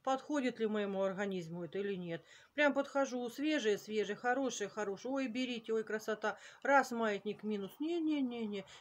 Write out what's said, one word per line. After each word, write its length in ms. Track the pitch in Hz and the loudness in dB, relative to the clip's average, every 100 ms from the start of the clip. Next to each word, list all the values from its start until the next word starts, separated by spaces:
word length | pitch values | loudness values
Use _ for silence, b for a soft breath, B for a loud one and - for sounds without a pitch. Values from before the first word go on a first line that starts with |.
подходит 560 | - 262 - 294 254 240 | 0 0 0 2 2 2
ли 80 | 220 | 0
моему 360 | 214 202 190 | 2 0 2
организму 600 | 196 185 202 185 165 170 | 2 0 -2 -2 -4 -6
это 140 | 170 190 | -4 -4
или 180 | 202 190 | -2 -4
нет. 280 | 175 165 B B B | -4 -6 B B B
Прям 180 | - 294 | 2 4
подхожу: 560 | 277 277 277 262 247 247 | 4 2 0 0 0 -4
«Свежее, 480 | 240 302 302 214 202 | -2 0 2 2 2
свежее, 400 | - 214 196 208 | 0 -2 0 0
хорошее, 540 | 247 254 262 - 202 | 0 2 0 -2 -4
хорошее. 420 | 214 202 190 240 | -4 -4 -4 -4
Ой, 140 | 269 262 | -2 -2
берите, 460 | 233 247 240 226 | -2 -2 -4 -2
ой, 100 | 220 | -2
красота». 540 | 214 214 214 214 214 - B B | 0 -4 -2 -2 -2 -4 B B
Раз 300 | 247 277 262 | 4 6 6
маятник 500 | 233 226 196 208 202 | 2 0 0 -4 -4
минус. 360 | 214 208 190 - | -4 -4 -4 -4
Не, 220 | 311 349 | -2 0
не, 220 | 311 294 | 0 2
не, 240 | 254 240 214 | 0 -2 -4
не. 180 | 202 185 B | -4 -8 B